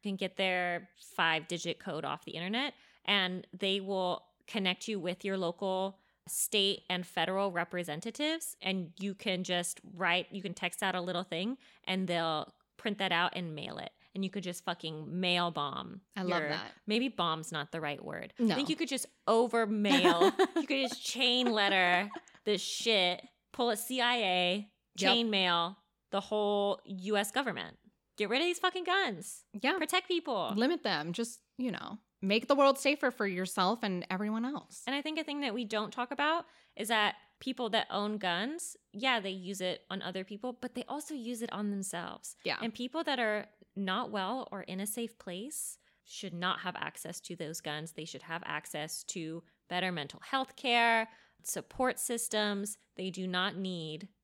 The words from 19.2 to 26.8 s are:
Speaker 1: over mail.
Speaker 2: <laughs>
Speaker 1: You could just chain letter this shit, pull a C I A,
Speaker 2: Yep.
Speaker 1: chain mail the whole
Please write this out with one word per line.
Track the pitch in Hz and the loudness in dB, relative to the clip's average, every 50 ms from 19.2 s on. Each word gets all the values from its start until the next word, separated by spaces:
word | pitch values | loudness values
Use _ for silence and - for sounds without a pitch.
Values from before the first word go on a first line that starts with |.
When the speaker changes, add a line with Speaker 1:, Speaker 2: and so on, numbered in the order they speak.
| _ - | _ 4
Speaker 1:
over | 220 226 240 240 226 233 226 | 4 6 6 4 4 2 2
mail. | 208 214 214 208 202 190 180 180 180 170 170 370 392 - | 2 2 2 4 6 6 8 8 6 6 8 6 6 6
Speaker 2:
<laughs> | - 370 - - | 6 2 4 4
Speaker 1:
You | 339 294 | 0 0
could | - - 269 269 - | 2 2 2 2 0
just | - - - | -2 -4 -6
chain | - - 233 262 262 247 254 254 247 226 | -6 -2 2 2 4 4 4 4 4 4
letter | 214 202 196 196 190 185 180 180 175 196 208 208 - - - _ - _ | 4 4 6 6 6 6 6 6 4 4 0 -4 -10 -14 -14 _ -6 _
this | - 208 196 | 0 0 2
shit, | - - - - - 233 226 202 185 180 175 - - - _ _ _ _ _ | 0 -2 -4 -2 2 4 4 6 6 4 2 0 -4 -16 _ _ _ _ _
pull | - 247 233 | 0 2 2
a | 214 | 2
C | 208 - - 254 254 | 0 -2 -4 0 2
I | 240 240 247 | 4 4 4
A, | 240 220 190 180 180 180 180 180 202 208 - _ _ _ _ _ - | 4 4 4 4 4 4 4 2 2 -2 -6 _ _ _ _ _ 0
Speaker 2:
Yep. | 196 - 233 | 4 4 4
Speaker 1:
chain | 233 233 226 | 6 4 2
mail | 208 196 190 180 175 170 170 175 196 - _ _ _ _ _ _ | 2 4 4 4 4 4 2 0 -2 -8 _ _ _ _ _ _
the | - 196 | -2 -2
whole | 190 - 214 214 208 202 208 202 202 202 196 - | -2 0 0 2 2 4 4 4 4 2 2 0